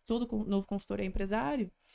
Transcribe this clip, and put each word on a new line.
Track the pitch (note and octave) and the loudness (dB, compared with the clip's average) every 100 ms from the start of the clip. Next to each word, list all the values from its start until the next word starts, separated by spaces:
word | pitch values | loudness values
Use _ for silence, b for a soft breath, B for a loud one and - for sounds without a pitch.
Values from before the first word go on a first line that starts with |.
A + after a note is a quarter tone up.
todo | - A#3 A#3+ | -2 0 0
con-, | A3 | 0
novo | G#3 G3 G3 | 2 0 0
consultor | G3+ - G3+ | -4 -2 -2
é | |
empresário, | F#3+ F#3+ F#3+ G#3+ C4+ C#4+ F#3 - b | 0 0 2 2 2 0 -2 -6 b